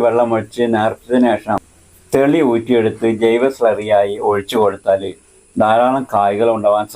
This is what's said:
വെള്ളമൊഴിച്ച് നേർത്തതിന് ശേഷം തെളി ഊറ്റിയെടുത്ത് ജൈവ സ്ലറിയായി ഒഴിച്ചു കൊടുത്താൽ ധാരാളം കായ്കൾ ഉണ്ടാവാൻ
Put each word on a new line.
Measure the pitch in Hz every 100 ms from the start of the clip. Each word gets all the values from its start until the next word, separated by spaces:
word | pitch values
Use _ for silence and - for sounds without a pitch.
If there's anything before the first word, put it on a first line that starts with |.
| 117
വെള്ളമൊഴിച്ച് | 113 117 110 107 120 120
നേർത്തതിന് | 113 110 104 - 123 123
ശേഷം | 104 110 101 - _ _ _ _
തെളി | 135 139 165 135
ഊറ്റിയെടുത്ത് | 113 - 120 107 - 113 107
ജൈവ | 113 120 135
സ്ലറിയായി | 135 117 104 107 101 101 107 110
ഒഴിച്ചു | 101 101 113
കൊടുത്താൽ | 104 98 104 98 95 - _ _ _ -
ധാരാളം | 107 117 127 131 127
കായ്കൾ | 104 101 104 117 110
ഉണ്ടാവാൻ | 104 104 104